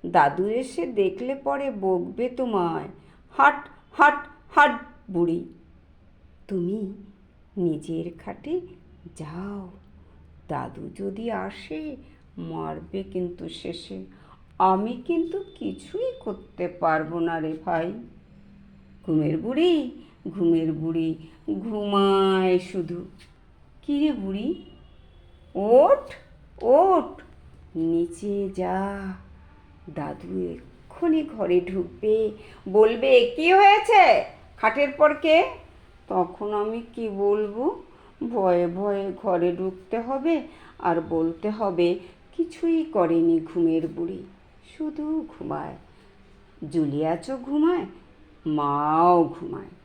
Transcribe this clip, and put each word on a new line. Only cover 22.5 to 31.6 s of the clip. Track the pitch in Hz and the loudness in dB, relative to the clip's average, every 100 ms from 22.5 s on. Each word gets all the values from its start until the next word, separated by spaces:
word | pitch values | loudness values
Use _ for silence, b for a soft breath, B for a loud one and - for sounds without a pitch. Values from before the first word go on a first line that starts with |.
| 180 | 2
শুধু। | 185 190 165 175 185 - - - _ - - - | 0 -8 -6 -8 -12 -20 -20 -20 _ -20 -20 -14
কি | - 285 | -4 0
রে | 311 | 0
বুড়ি, | 240 196 196 247 - - - - - - - - - - - | 0 -4 -4 -6 -8 -12 -20 -20 -20 -20 -20 -20 -20 -10 -4
ওঠ, | 208 247 339 554 - - - - - - | 6 8 8 4 0 -18 -20 -20 -20 -6
ওঠ, | 233 277 381 359 226 190 - - - - - 160 | 4 6 8 4 0 -12 -20 -20 -20 -20 -10 -4
নিচে | 165 170 170 170 208 202 196 | 0 0 -2 -6 -6 -4 -4
যা। | 190 180 185 196 202 196 190 - b b b b - - | -4 -2 -2 -4 -6 -10 -12 -16 b b b b -20 -14
দাদু | 151 151 147 175 185 | -10 -10 -10 -8 -6
এক্ষুনি | 175 165 - - - - 349 311 | -6 -8 -16 -20 -20 -4 0 0
ঘরে | 294 220 180 180 | 0 -4 2 2